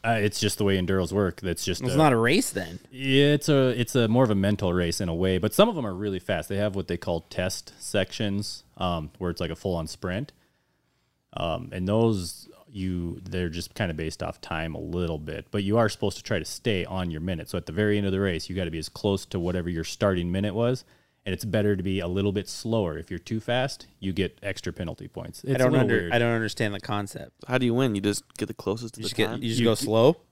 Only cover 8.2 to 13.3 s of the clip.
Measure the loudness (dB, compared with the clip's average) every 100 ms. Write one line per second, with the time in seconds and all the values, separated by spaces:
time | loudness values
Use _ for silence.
8.2 | -4 -2 -4 -10 _ -4 -2 -2 -6 -6
9.2 | -6 -4 -6 -4 -4 -2 -4 -8 -6 -6
10.2 | -8 _ _ _ _ _ _ _ _ _
11.2 | _ -6 -4 -4 -6 -6 0 4 4 2
12.2 | -4 -10 -20 -20 -16 -6 -4 -4 -4 -8
13.2 | -8